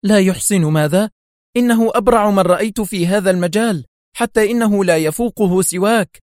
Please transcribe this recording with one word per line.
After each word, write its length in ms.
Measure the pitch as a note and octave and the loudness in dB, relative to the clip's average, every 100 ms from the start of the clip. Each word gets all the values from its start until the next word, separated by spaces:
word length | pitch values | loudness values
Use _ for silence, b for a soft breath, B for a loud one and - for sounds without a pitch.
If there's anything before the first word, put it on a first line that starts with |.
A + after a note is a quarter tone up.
لا 160 | G3 G#3 | 2 2
يحسن 460 | F#3+ F3+ - G3 | 2 0 -2 0
ماذا؟ 440 | D#3 D#3 D3+ F3 G#3+ _ _ _ _ - | 0 0 0 0 -2 _ _ _ _ -2
إنه 340 | A#3+ A3+ A3+ | 0 2 0
أبرع 340 | A#3+ G#3 A#3+ G#3 | 0 0 2 2
من 100 | G3 | 2
رأيت 420 | F3+ F3 A3 G3+ | 2 2 0 -4
في 260 | G#3 F#3+ E3+ | -6 -2 0
هذا 240 | G3+ G3 | 0 0
المجال، 540 | F3+ F3 F#3 A#3 F3+ B2 _ _ | 0 0 -2 -2 -4 -8 _ _
حتى 360 | - A#3 - G#3+ | -6 -4 0 0
إنه 320 | A#3 A3+ G#3 | 0 0 0
لا 120 | F#3+ E3 | 2 0
يفوقه 640 | D#3 D#3 A#3 - G3+ F#3 | 0 -2 -6 -2 0 0
سواك. 580 | F#3 F3+ G3 A3+ F3+ - | -2 -2 0 0 -2 -10